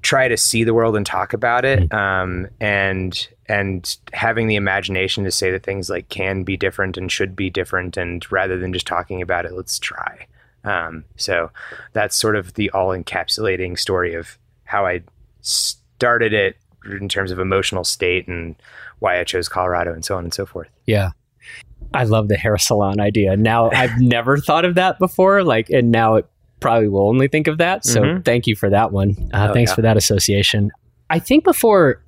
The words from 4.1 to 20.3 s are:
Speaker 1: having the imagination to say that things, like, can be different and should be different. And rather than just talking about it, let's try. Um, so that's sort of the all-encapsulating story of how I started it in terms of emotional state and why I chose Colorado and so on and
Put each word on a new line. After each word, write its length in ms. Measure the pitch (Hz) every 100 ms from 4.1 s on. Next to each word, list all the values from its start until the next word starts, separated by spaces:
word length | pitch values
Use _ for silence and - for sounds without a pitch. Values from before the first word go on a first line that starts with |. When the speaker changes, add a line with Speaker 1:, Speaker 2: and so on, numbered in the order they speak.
Speaker 1:
having 340 | - 113 113 113
the 80 | 104
imagination 680 | 101 98 92 95 92 -
to 80 | 98
say 200 | - 92
that 120 | 92
things, 260 | - 98 90
like, 200 | 90 -
can 340 | 104 95 98
be 140 | 92 95
different 400 | 95 - 95 90
and 140 | 92
should 240 | - 95 92
be 140 | 95
different. 460 | 90 90 92 90 92
And 320 | 87 87 -
rather 260 | 95 95 92
than 160 | 92
just 140 | 90 -
talking 340 | 87 87 92
about 240 | 90 87 85
it, 80 |
let's 240 | 92 92 -
try. 460 | - - - - - _ _ _
Um, 420 | - 92 82 80 - -
so 340 | - 87 82 - - - -
that's 220 | 110 104 -
sort 200 | 110 107
of 180 | 92
the 160 | - 101
all-encapsulating 1080 | 98 95 92 82 92 - - 107 92 90 90
story 340 | - 92 90
of 240 | 82 85 - _ _ -
how 200 | 101 95
I 160 | 90 85 _ _ _
started 920 | - - - - _ _ 120 117 113
it 220 | 104 98 - _ _ 101
in 240 | 98 98
terms 220 | 101 95
of 80 | 92
emotional 440 | 92 95 95 95
state 440 | 87 - 92 90 90
and 280 | 87 82 78 - - - -
why 200 | 98 90
I 40 |
chose 260 | 90 92 85
Colorado 420 | 92 90 87 87
and 120 | 82 80
so 100 | 95
on 60 |
and 100 | 87